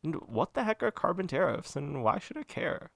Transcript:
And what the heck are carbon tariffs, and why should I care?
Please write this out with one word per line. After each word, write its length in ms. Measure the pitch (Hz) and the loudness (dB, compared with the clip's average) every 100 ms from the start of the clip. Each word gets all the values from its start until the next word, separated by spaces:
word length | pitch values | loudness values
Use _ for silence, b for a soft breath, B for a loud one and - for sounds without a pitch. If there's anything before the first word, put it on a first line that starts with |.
And 120 | 151 98 | -4 -6
what 380 | - 113 - | -4 0 0
the 120 | - 220 | 0 0
heck 180 | 220 | 2
are 80 | 233 | 0
carbon 360 | - - 175 185 | 2 0 2 0
tariffs, 500 | 135 175 - - 143 | 2 2 2 -4 -6
and 260 | 143 143 | -4 2
why 160 | 110 190 | 2 2
should 160 | - 311 | -2 -10
I 80 | |
care? 460 | 285 - - - - | -8 -4 -2 -4 -8